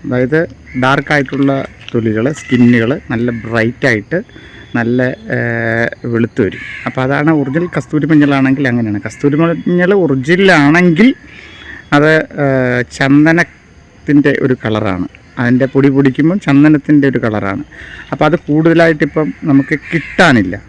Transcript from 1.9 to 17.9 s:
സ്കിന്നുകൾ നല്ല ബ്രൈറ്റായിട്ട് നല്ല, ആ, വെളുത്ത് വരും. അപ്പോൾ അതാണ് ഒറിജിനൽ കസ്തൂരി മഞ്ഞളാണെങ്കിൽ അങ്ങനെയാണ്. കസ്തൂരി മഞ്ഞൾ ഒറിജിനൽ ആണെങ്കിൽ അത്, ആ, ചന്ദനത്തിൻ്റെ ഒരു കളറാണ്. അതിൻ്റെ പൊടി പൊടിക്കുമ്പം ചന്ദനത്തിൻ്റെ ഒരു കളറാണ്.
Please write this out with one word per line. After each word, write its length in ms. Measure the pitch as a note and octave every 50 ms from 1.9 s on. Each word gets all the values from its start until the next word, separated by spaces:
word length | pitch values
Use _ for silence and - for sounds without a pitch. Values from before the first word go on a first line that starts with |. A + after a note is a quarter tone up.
| - A#2 A2 A2+ G#2+ A2 A#2 C#3 D3+
സ്കിന്നുകൾ 540 | - - - C3 A#2+ B2 A#2+ B2 A#2 A2+ A2+ C#3+ - - -
നല്ല 200 | B2+ A2+ A#2+ A#2+ A#2 A2+ G#2+
ബ്രൈറ്റായിട്ട് 760 | A2+ A2+ A#2 A2 A#2 A#2 - C#3+ C3+ A#2 G#2+ G2 - D#3 F3+ A#3+ - - - - - - - - - -
നല്ല, 240 | A#2+ A#2 A#2 B2 B2+ B2+ B2+ - - - A3+ B2+
ആ, 20 | B2 A#2+ A#2 A#2 A#2 A#2 A2+ A2+ A#2 A#2 - - - - B2 A#2
വെളുത്ത് 280 | A2+ A#2+ A2+ _ - A2
വരും. 180 | F#2 - - - - - - -
അപ്പോൾ 140 | B2 - B2+ C3
അതാണ് 260 | C3 C#3 D3 D3 D#3+ D#3+ D3
ഒറിജിനൽ 260 | C3+ C3+ C3 E3+ F3 F3 -
കസ്തൂരി 320 | D#3 - - - D3+ C#3+ D3
മഞ്ഞളാണെങ്കിൽ 580 | D#3+ D3 D3 C#3+ C#3+ C3+ C3+ C3+ C3+ C3+ C#3+ B2+
അങ്ങനെയാണ്. 300 | A#2 A#2+ A#2 G#2+ G2+ G#2 -
കസ്തൂരി 300 | A2 - - - C#3+ C#3+ D3+
മഞ്ഞൾ 520 | E3 E3 E3+ C#3 - - F3 F3 F3+ F3 G3+ G3+ F3
ഒറിജിനൽ 460 | C#3 C3+ C3+ B2+ D3+ F3+ F3+ G3 F#3+ F3+ D3+ C#3+
ആണെങ്കിൽ 460 | C#3+ D#3 F3 F3+ F3+ D#3+ D3+ A3 B3+ D#4 - - - - - - - - - - - - - - - C#3+
അത്, 140 | D3 D3 D#3 D#3+ D#3 - - - - C#3+
ആ, 40 | C#3 C3+ C3 B2+ B2 B2 B2 B2 - -
ചന്ദനത്തിൻ്റെ 1400 | - C#3 C3+ C#3 D3 D3+ D#3+ E3 F3 D#3+ - - _ _ _ - - - _ _ - - - C#3+ D3 C#3 D3 C3+ - -
ഒരു 100 | B2+ B2+ B2 -
കളറാണ്. 440 | A#2 G#2+ G#2+ A2 G2+ F#2 F2+ F2+ - - - - - - -
അതിൻ്റെ 260 | B2 A#2+ B2+ B2 C3+ B2+ -
പൊടി 160 | C#3 C3+ C#3+ C3+
പൊടിക്കുമ്പം 420 | C3+ C#3 C3+ B2+ - D3 D#3+ F#3 G3+ -
ചന്ദനത്തിൻ്റെ 580 | - C#3 C#3 D3 D#3 D3+ C#3+ - - D3+ D3 C#3 C#3
ഒരു 100 | B2+ A#2+ B2
കളറാണ്. 380 | A2+ G#2+ G2+ G2 G2 G2 G2 G2 - - - - -